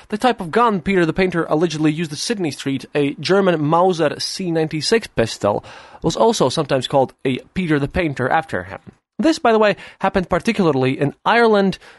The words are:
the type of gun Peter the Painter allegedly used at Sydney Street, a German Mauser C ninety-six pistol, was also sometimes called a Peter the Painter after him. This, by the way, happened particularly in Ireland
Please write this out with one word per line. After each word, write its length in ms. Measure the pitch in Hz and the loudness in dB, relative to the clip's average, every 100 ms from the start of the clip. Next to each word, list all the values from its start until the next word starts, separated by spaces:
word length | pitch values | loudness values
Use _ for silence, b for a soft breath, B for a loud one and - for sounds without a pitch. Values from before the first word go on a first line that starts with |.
| - | -10
the 80 | 214 | -2
type 220 | 254 233 | 0 0
of 120 | 175 | -2
gun 300 | 214 240 196 | 2 2 2
Peter 220 | 190 190 165 | 0 2 2
the 60 | |
Painter 320 | 156 185 170 - | 2 0 0 -2
allegedly 420 | - 175 151 156 | 0 0 0 0
used 220 | 156 165 | 0 -4
at 60 | 147 | -6
Sydney 340 | - 220 165 | -6 -4 -4
Street, 320 | - 139 135 - | -4 -4 -6 -4
a 200 | 151 143 | -2 -2
German 460 | - 139 196 190 165 | -2 0 2 2 2
Mauser 600 | 147 165 185 170 151 - | 2 2 2 2 -2 -2
C 320 | - - 185 | -8 -6 -2
ninety-six 560 | 165 156 156 - 233 - | -2 -2 -4 -2 -2 -2
pistol, 560 | - 113 - 101 110 B B B B | -2 -2 0 -2 -2 B B B B
was 120 | 160 | -4
also 340 | - 226 233 139 | 2 2 2 0
sometimes 380 | 165 143 135 123 | 0 -2 -2 0
called 280 | 143 127 - | 0 0 -2
a 140 | 135 123 - | -4 -4 -6
Peter 260 | - 175 147 | -6 -2 0
the 80 | 139 | -2
Painter 400 | 185 165 131 127 | -2 -4 -2 0
after 360 | 160 - 92 | 0 -2 -6
him. 160 | 92 95 - - _ - | -8 -14 -18 -20 _ -2
This, 200 | 294 311 | 0 2
by 140 | 240 | 2
the 60 | 220 | 4
way, 180 | 214 190 B B | 2 0 B B
happened 280 | 190 190 180 | -2 0 0
particularly 720 | - - 214 170 131 127 135 | -2 0 0 2 2 0 0
in 140 | 143 - | -2 -2
Ireland 540 | 175 226 226 208 196 - B | 0 4 4 4 2 -2 B